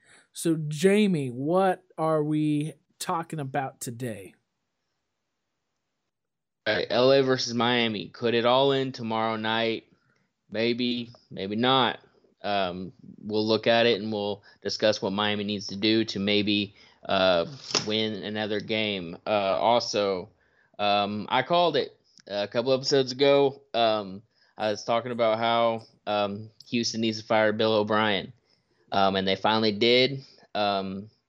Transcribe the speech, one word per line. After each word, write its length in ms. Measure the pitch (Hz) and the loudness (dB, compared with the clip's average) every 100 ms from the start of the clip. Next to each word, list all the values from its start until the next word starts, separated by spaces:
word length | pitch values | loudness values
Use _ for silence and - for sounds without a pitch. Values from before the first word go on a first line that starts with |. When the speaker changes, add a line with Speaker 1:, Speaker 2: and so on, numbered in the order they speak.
| _ - _ | _ -20 _
Speaker 1:
So, 240 | - 170 165 151 | -6 -2 -2 -2
Jamie, 600 | 151 190 202 208 160 131 | 2 4 6 4 2 -2
what 540 | 120 143 185 190 180 _ - | -4 0 2 2 0 _ -4
are 260 | 160 156 | 0 2
we 500 | 151 151 151 147 151 - _ - | 2 0 0 0 -4 -10 _ -12
talking 400 | - 165 165 160 | -6 -4 -6 -8
about 420 | 135 143 131 - | -6 -4 -6 -8
today? 540 | 131 117 123 101 92 _ _ _ _ _ _ _ _ _ _ _ _ _ _ _ _ _ _ _ _ _ _ _ 107 | -12 -10 -10 -10 -16 _ _ _ _ _ _ _ _ _ _ _ _ _ _ _ _ _ _ _ _ _ _ _ -4
Speaker 2:
All 80 | 104 | -2
right, 100 | - | 0
L 200 | 113 131 | 2 4
A 120 | 135 | 4
versus 320 | 131 127 120 117 | 4 0 -2 0
Miami. 540 | 120 123 117 104 - | 0 2 0 -4 -8
Could 260 | - 117 117 | -4 0 2
it 100 | 120 | 2
all 260 | 127 139 | 4 4
end 220 | 135 131 | 2 -2
tomorrow 420 | 127 113 110 113 110 | -6 -6 -2 -2 -2
night? 500 | 110 113 113 113 _ _ _ _ _ _ _ | -2 -2 -2 -4 _ _ _ _ _ _ _
Maybe, 580 | 107 117 120 123 120 117 - _ | -4 -2 0 -2 -4 -8 -16 _
maybe 240 | - 98 107 | -10 -6 0
not. 420 | 123 131 113 - _ _ _ _ | 2 4 2 -2 _ _ _ _
Um, 480 | 101 101 92 90 90 - - - | -4 -2 -2 -4 -10 -14 -20 -16
we'll 220 | 104 107 110 | -6 -2 0
look 220 | 110 120 | 0 2
at 180 | 117 117 | 4 4
it 160 | 98 | 2
and 100 | 110 | -2
we'll 300 | 104 101 101 - _ | -4 -4 -6 -12 _
discuss 360 | 101 - 107 104 | -10 0 0 2
what 140 | 104 | -2
Miami 300 | 98 104 104 | -2 -2 -2
needs 240 | 101 104 104 | -4 -6 -8
to 80 | 98 | -2
do 280 | 107 113 110 | 2 2 0
to 120 | 101 | -2
maybe, 560 | 101 104 101 104 101 - - _ - | 0 2 2 0 -2 -10 -20 _ -2
uh, 380 | 95 95 87 85 135 - - 104 | 2 4 4 0 -8 -4 -4 -2
win 380 | 107 110 101 | -2 -2 -4
another 360 | 98 107 107 104 | -8 -6 -4 -4
game. 560 | 107 110 107 98 85 87 - | -4 -4 -2 -4 -8 -10 -2
Uh, 300 | 104 95 85 | 0 2 2
also, 720 | 107 120 - 107 98 92 104 _ _ _ _ - | 2 2 0 -2 -2 -2 -6 _ _ _ _ -4
um, 480 | 104 101 101 104 - | 0 0 0 -4 -2
I 140 | 127 | -2
called 340 | 131 175 175 139 | 0 0 2 0
it 180 | - _ _ _ - | -4 _ _ _ -10
a 200 | 101 101 | -6 -4
couple 260 | 123 127 | -2 0
episodes 380 | 131 135 139 127 | 0 2 2 2
ago. 500 | 127 139 143 139 139 _ 117 | 2 4 6 4 -2 _ 0
Um, 480 | 113 107 98 98 _ _ _ - | 0 0 -4 -12 _ _ _ -6
I 140 | 107 | -4
was 120 | 104 | -4
talking 280 | - 117 123 | -2 -2 -2
about 260 | 117 113 110 | -2 0 2
how, 460 | 117 117 117 113 - _ 101 | 2 2 2 0 -10 _ -4
um, 420 | 104 101 101 110 _ - | -2 -2 -4 -14 _ -6
Houston 320 | 120 113 110 | -4 -2 -2
needs 200 | 113 107 | -2 -4
to 60 | - | 0
fire 260 | 110 107 | 2 2
Bill 200 | 107 110 | 2 2
O'Brien, 600 | 107 107 107 110 95 - - _ _ _ _ - | 2 2 2 2 0 -4 -16 _ _ _ _ -4
um, 240 | 98 98 95 | 2 2 2
and 120 | 95 | 0
they 80 | 95 | 0
finally 360 | 107 110 110 | 0 2 2
did. 520 | 104 117 123 131 135 - - _ 104 | 2 4 4 4 -2 -14 -20 _ -2
Um, 540 | 104 98 95 95 107 _ | 0 -2 -4 -10 -12 _